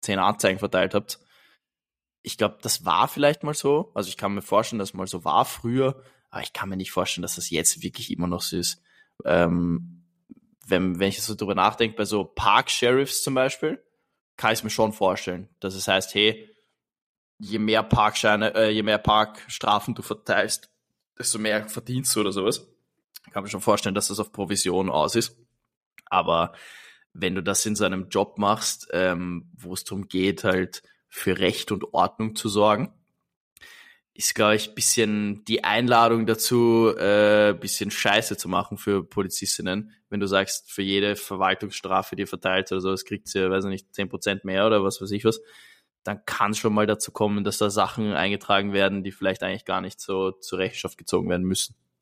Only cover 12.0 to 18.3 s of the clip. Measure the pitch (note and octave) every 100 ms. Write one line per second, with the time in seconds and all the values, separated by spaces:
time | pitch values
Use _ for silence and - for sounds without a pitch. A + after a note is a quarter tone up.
12 | G2+ G#2 F2+ - G2+ A2 - - A#2+ B2+
13 | C#3 - - C3 C3 - D#3 C4+ _ _
14 | _ _ _ - A2+ A2+ G#2+ - A2 G#2
15 | F#2+ F#2+ - F2+ F#2+ _ G2 F#2+ G2+ F#2+
16 | - G2+ G#2 A2 - _ _ _ _ _
17 | _ _ _ _ G#2 G#2+ G#2+ A2 G#2+ A#2+
18 | G#2+ - A2+